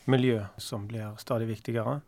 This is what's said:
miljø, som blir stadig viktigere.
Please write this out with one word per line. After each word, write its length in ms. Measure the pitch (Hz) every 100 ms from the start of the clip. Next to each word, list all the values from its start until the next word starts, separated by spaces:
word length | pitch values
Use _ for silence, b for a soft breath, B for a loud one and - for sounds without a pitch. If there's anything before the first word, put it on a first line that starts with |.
| -
miljø, 380 | 131 127 113 95 -
som 280 | - 113 101
blir 300 | 113 107 110
stadig 300 | - 117 113
viktigere. 520 | 110 - 117 110 143